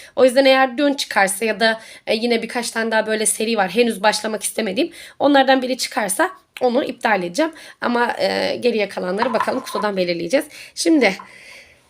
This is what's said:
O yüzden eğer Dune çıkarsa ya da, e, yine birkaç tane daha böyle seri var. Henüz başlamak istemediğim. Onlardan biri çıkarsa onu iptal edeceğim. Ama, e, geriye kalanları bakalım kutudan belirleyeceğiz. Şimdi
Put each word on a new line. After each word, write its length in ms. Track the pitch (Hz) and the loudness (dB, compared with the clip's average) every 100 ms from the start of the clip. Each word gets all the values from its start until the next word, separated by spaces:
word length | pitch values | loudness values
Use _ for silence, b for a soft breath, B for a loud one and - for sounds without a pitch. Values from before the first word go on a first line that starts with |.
| B - | B 2
O 100 | 254 | 4
yüzden 200 | 247 269 | 6 4
eğer 320 | 262 262 240 | 4 4 2
Dune 200 | 285 277 | 0 0
çıkarsa 480 | - 208 196 - 220 | -2 0 0 0 -4
ya 140 | 208 | 0
da, 200 | 226 220 B B - | 0 0 B B -4
e, 80 | 220 | -2
yine 260 | 240 226 | 0 0
birkaç 300 | 226 247 233 | -2 -6 -4
tane 200 | 226 220 | -4 0
daha 160 | 220 214 | 0 0
böyle 180 | 214 214 | -2 -2
seri 320 | - 220 220 | -2 -2 0
var. 120 | 185 | 0
Henüz 340 | 208 233 190 | 2 0 2
başlamak 400 | 214 208 220 208 | 0 0 -4 -6
istemediğim. 480 | - - 220 208 330 B B B | -6 -4 -4 -2 -4 B B B
Onlardan 420 | 285 277 262 262 | 4 4 4 2
biri 160 | 254 254 | 0 -4
çıkarsa 540 | - 247 202 254 359 - _ - | -4 -4 -4 -2 -2 -4 _ -4
onu 220 | 254 240 | 0 0
iptal 400 | 302 240 233 202 | -2 -4 -2 0
edeceğim. 280 | 175 180 320 320 B B | -2 -2 -2 -4 B B
Ama, 340 | 226 240 240 - | -2 0 -2 0
e, 360 | 190 196 190 - | -2 0 -2 -2
geriye 340 | 240 226 196 | -2 0 -2
kalanları 440 | 196 185 196 240 | -4 -4 -2 -2
bakalım 260 | 220 - 247 | -2 -2 -4
kutudan 380 | - 208 208 190 | -6 -6 -4 -2
belirleyeceğiz. 480 | 175 170 170 277 302 B B - | -2 -4 -2 -2 -2 B B -4
Şimdi 400 | 339 311 208 185 B B B B B B B | 2 4 4 0 B B B B B B B